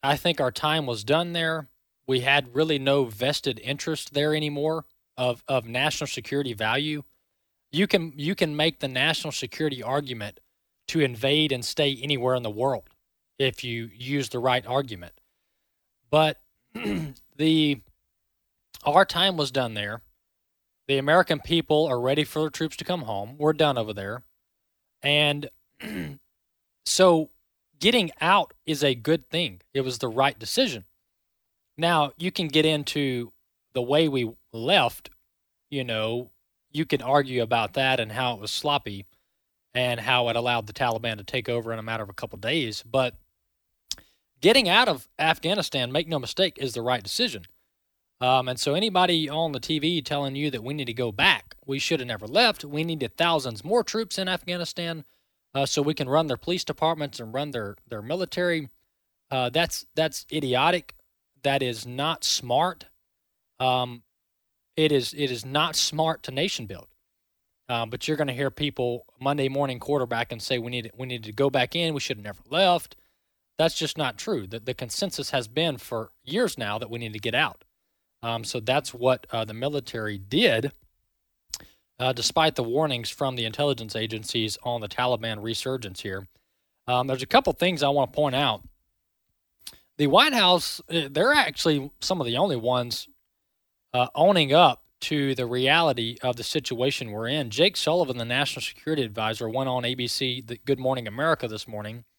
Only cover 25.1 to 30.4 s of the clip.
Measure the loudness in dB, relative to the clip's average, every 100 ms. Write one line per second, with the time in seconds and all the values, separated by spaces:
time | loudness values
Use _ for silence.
25.1 | 4 4 0 -6 _ _ _ -10 -8 -8
26.1 | -12 _ _ _ _ _ _ -4 6 8
27.1 | 8 2 _ _ _ _ _ 4 4 2
28.1 | 0 4 4 2 _ -6 0 2 2 2
29.1 | 0 0 -4 -4 -6 _ -4 -4 -4 -4
30.1 | 2 2 0